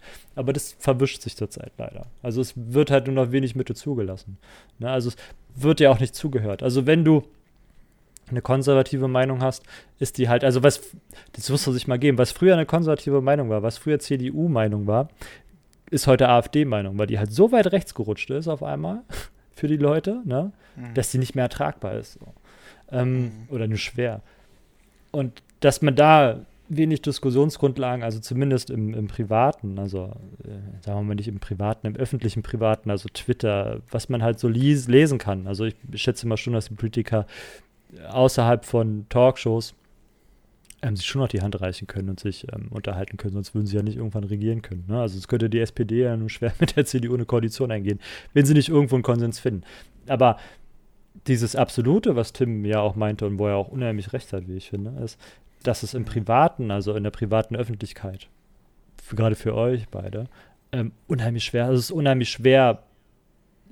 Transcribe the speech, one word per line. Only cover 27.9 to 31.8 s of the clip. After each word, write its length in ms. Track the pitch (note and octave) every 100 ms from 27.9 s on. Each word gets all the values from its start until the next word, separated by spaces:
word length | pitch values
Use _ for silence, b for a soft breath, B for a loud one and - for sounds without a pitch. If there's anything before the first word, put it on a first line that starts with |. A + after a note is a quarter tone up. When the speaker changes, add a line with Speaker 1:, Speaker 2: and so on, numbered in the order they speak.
| B2
Speaker 1:
also 160 | A#2 A2
zumindest 520 | - B2 C#3 B2+ -
im, 240 | A2+ G#2+ A2+
im 100 | G#2
Privaten, 720 | - G#2+ A2 C3+ - G2+ G2
also, 280 | G2 F#2+ F#2+ G#2 F#2+ -
äh, 400 | - G2+ G2+ G2+
sagen 160 | G#2 G2+
wir 20 |
mal 100 | G#2 G#2
nicht 120 | G#2+
im 120 | G2
Privaten, 460 | - G2 G#2 A2+